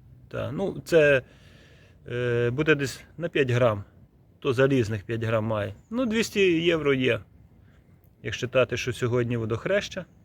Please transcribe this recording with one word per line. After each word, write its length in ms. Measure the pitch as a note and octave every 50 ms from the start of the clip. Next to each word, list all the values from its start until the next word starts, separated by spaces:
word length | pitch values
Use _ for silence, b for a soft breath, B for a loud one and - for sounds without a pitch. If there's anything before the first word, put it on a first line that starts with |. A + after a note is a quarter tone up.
| _ - - - - -
Та, 240 | - A#2+ G#2+ G#2+ B2+
ну, 300 | D#3+ G3 F#3 - D3 C3+
це, 380 | - - E3 D3+ D3 C#3+ C3 A#2+ b b b b b b b b b b b b b b b - -
е, 420 | B2 A#2+ B2 B2 A#2+ A#2+ A#2+ A#2+
буде 240 | A#2+ C3 D#3 D#3 D#3
десь 300 | C#3 C#3+ B2 - - - - - -
на 100 | D#3+ E3+
п'ять 220 | - E3 C#3+ B2
грам. 340 | A#2+ B2 B2+ A#2+ G#2+ G2+ G2 - - - - _ _ _ _ _ _ _
То 120 | - D3 B2+
залізних 500 | A2+ C3 C#3 C#3 C3 A#2 G2 A2+ G#2+ F#2
п'ять 220 | - A#2 A2+ A2+
грам 200 | A2 A2+ A2+ G#2+
має. 300 | A2+ A2+ G#2+ G2+ G#2 G2 - - _
Ну, 160 | A3 A#3+ C4+
двісті 340 | A#3 G#3 A#3 G#3+ - - G#3+
євро 540 | G3 F#3 E3+ D#3+ E3 E3+ E3+ D#3+ D3+ C#3+ C#3
є. 260 | C3 B2+ B2 A2+ A2 - - - - - - - - b b b b b b b b _ - _ _ -
Як 120 | A#2 G#2+
считати, 420 | - - B2 - C3 B2 - -
що 160 | - - C3 A#2+
сьогодні 440 | - B2+ A#2+ A#2 B2+ A#2+ A#2 B2
водохреща. 680 | A#2+ A2+ A2 A#2 A2 - E3+ F#3+ G3+ G3 - - G3 F3+ - _ _